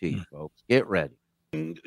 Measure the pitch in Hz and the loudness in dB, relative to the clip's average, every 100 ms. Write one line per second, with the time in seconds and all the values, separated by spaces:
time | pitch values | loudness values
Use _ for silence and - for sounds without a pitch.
0 | 87 95 87 73 78 _ _ 127 117 95 | -4 -4 -6 -12 -14 _ _ 4 4 0
1 | 73 - _ _ _ 156 160 165 | 0 -6 _ _ _ -8 -6 -10